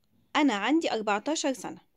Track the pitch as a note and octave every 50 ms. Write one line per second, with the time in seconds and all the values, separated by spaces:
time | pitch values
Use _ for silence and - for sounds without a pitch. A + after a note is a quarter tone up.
0 | _ _ _ _ _ _ - C#4 D4+ C4+ A3 G3 G3 A#3 D4 E4 E4 - - A3
1 | G#3 G#3+ G3+ G#3+ G#3+ C#4+ D#4 D#4+ - C#4+ B3+ - - D#3 - F3 - _ _